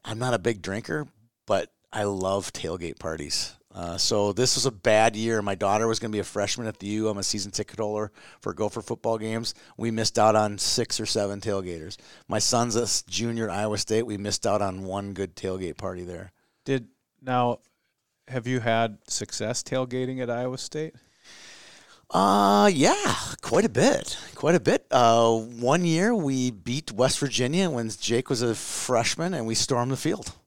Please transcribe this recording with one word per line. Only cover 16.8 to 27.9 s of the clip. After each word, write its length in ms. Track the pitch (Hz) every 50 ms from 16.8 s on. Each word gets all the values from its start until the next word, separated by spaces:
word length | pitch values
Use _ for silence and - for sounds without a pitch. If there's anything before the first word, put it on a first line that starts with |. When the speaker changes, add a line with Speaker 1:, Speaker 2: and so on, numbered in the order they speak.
| 117 - _ _ _ _ _ _
Speaker 2:
now, 380 | - 131 127 123 123 120 117 - _ _ _ _ _ _ _ _ _ _ _ _ _
have 200 | - 127 127 110
you 140 | 123 127 123
had 380 | 110 117 113 113 117 110 104 - _
success 560 | - - - 104 - - - 107 107 120 -
tailgating 580 | - - 139 131 131 123 123 127 127 127 131 131
at 80 | 127 120
Iowa 280 | 117 120 127 127 127 131
State? 360 | - - - 151 156 156 _ - _ _ _ _ _ - - - - - - - - - - - - _ - _ _ _
Speaker 1:
Uh, 600 | - 175 190 202 196 208 202 196 202 208 208 208
yeah, 420 | 190 143 185 247 349 415 403 - - - - - - -
quite 240 | - - 117 170 214
a 20 | 226
bit, 480 | - 117 165 262 - - - - - - - - -
quite 200 | - - 147 170
a 60 | 175
bit. 260 | 107 - - - _ _
Uh, 400 | - 131 120 113 113 117 117 117 117
one 480 | 113 110 117 120 117 120 123 143 180 180
year 300 | 170 160 160 190 226 247
we 360 | 214 160 139 135 131 127 127
beat 400 | 113 98 85 123 123 147 - -
West 280 | 113 98 127 139 - -
Virginia 500 | 147 135 110 107 127 123 151 180 196 175
when 200 | 139 120 113 110